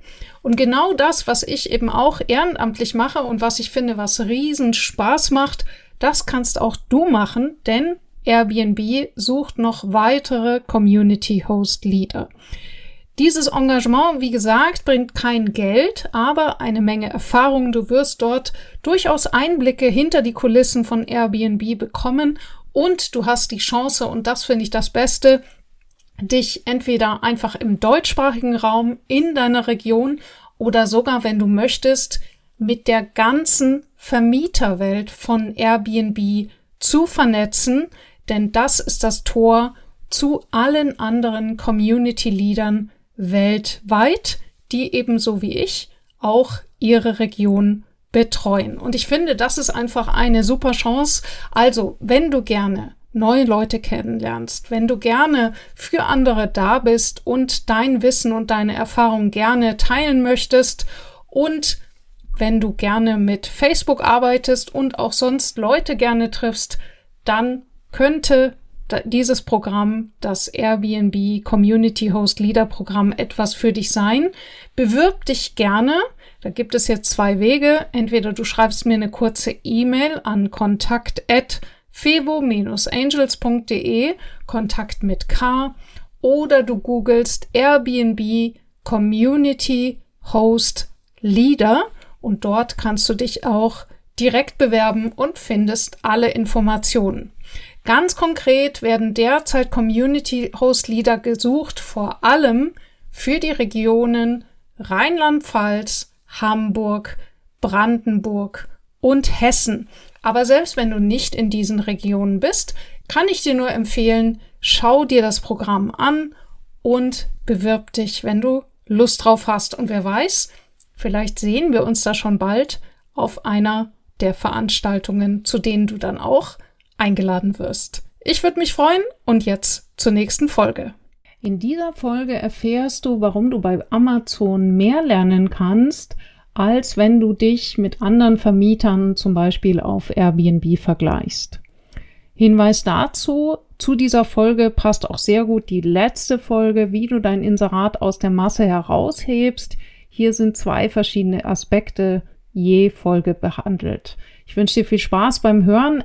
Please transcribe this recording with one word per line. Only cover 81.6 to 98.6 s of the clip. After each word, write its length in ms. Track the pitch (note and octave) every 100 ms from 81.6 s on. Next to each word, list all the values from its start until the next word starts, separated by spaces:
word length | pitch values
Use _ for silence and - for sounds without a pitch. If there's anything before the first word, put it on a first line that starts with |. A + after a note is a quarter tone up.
| - - _
fevo 480 | - D4 D#4 C#4 D#4 C4+ G#3 G3+ G#3 -
angels 460 | B3 C#4 D4 C4 -
punkt 320 | B3 A#3+ A#3
de, 440 | G3+ - A3+ C#4+ F#4 - - -
Kontakt 560 | A#3 G#3+ - G#3+ -
mit 260 | G3+ F3+ -
K, 460 | - B3 B3+ C4+ - - - - -
oder 420 | B3+ D4 D4+ C#4
du 160 | A#3+ A3
googelst 720 | A#3+ A#3+ A3 A#3 A#3+ - -
Airbnb 1040 | A#3+ C#4 C#4+ A#3+ B3 A#3 A3 G#3+ A3+ A#3 - _ _
Community 1160 | - A3 G#3 G#3+ B3 D4 C#4+ C4+ - B3+ B3+ B3 - _ -
Host 600 | A3 A3+ A#3 - - - - _ _
Leader 640 | G#3 G3+ C4 C#4+ G#3+ C4 A4+ - - -
und 240 | A#3 G3
dort 340 | G#3 G#3+ A#3+ -
kannst 300 | A3 G#3 -
du 60 |
dich 300 | G#3 B3 -
auch 420 | - G#3+ A3+ - - - _ -
direkt 380 | A#3+ A#3 C#4 -
bewerben 520 | C4 A3+ A3 A3 A3+
und 280 | - C#4+ F4
findest 600 | - G#3+ G#3 A3+ - -
alle 280 | A#3 A3 A#3
Informationen. 1040 | A#3 G#3+ A3+ G#3+ G#3+ - A#3 G3 - - - - - - -
Ganz 320 | - B3 F4
konkret 640 | - E4 E4 C4+ C4+